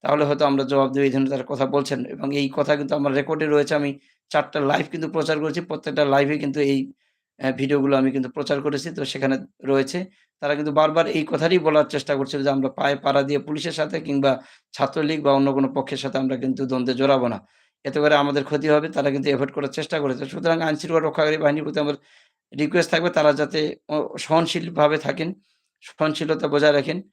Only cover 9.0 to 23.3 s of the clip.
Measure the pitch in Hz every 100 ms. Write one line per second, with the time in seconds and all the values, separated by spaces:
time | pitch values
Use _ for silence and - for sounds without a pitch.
9 | 139 135 135 135 - _ 131 135 135 180
10 | 190 _ _ _ 147 147 151 147 156 156
11 | 165 160 156 151 165 180 156 151 147 147
12 | 135 139 135 147 139 135 131 - 139 143
13 | 139 139 139 143 139 151 156 156 151 160
14 | 139 139 135 131 - - _ - 135 160
15 | 151 160 143 139 139 135 135 139 135 135
16 | 139 131 131 131 131 131 135 131 123 123
17 | 139 135 123 104 _ _ _ _ 143 143
18 | 147 147 143 143 135 147 151 151 156 156
19 | 139 139 143 139 139 - 139 139 147 160
20 | 143 131 156 - 165 165 160 151 160 165
21 | 156 156 151 156 151 151 156 151 147 143
22 | _ _ _ _ _ - 151 180 170 165
23 | 175 165 151